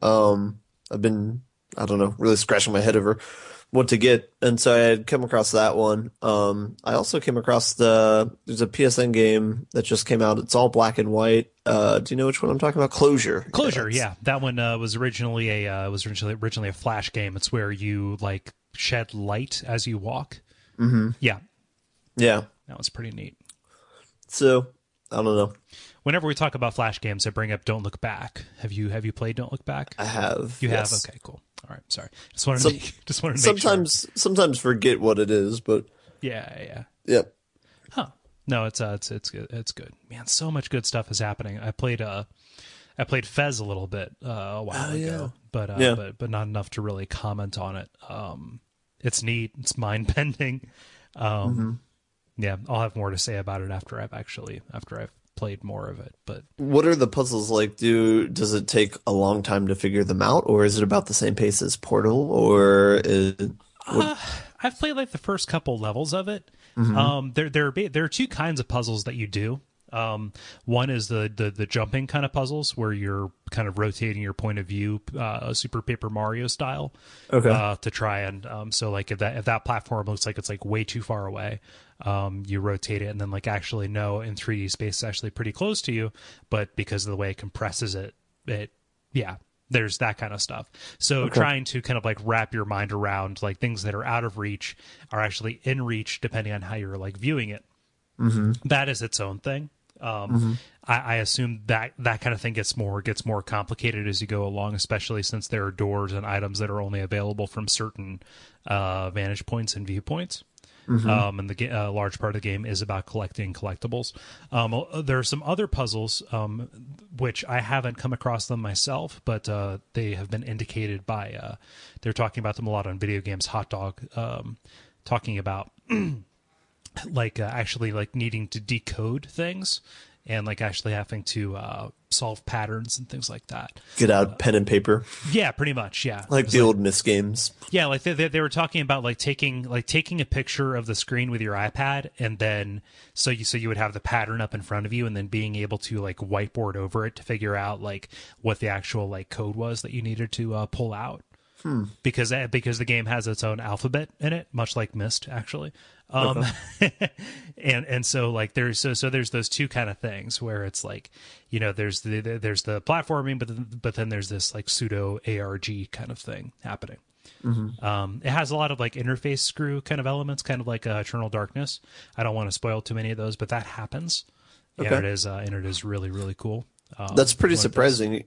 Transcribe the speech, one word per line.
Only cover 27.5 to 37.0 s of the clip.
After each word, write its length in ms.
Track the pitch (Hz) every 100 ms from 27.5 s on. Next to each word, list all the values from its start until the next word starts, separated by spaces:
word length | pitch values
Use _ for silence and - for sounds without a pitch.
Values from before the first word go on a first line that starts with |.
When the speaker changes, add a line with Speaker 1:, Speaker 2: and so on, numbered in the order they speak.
Speaker 2:
up 120 | 104
Don't 180 | - 110
Look 180 | 101 -
Back. 440 | 117 98 - - - -
Have 140 | 110
you, 160 | 101 104
have 160 | 110
you 80 | 110
played 240 | - 113 113
Don't 160 | 123
Look 120 | 135
Back? 300 | - 139 139 -
Speaker 1:
I 60 | 107
have, 500 | 110 - - 117 123
Speaker 2:
You 100 | 123
have? 80 | 113 107
Speaker 1:
yes. 160 | 107 -
Speaker 2:
Okay, 100 | -
cool. 180 | - - _ - -
All 60 |
right, 80 | - -
sorry. 200 | - - - -
Just 140 | - -
wanted 140 | 127
Speaker 1:
Some-, 120 | 135
Speaker 2:
to 40 | 143
make, 160 | - -
<laughs> 60 | -
just 160 | -
wanted 160 | 165 131
to 100 | 220
make 80 | 202
sure. 100 | 202
Speaker 1:
sometimes, 360 | 196 165 - -
sometimes 440 | - - 190 175 127
forget 400 | 127 117 127 123
what 180 | 110 104
it 120 | 104
is, 300 | 107 98 117
but 240 | - 110 - _ _ _
Speaker 2:
Yeah, 340 | 135 113 - -
yeah. 200 | 87 - 117 _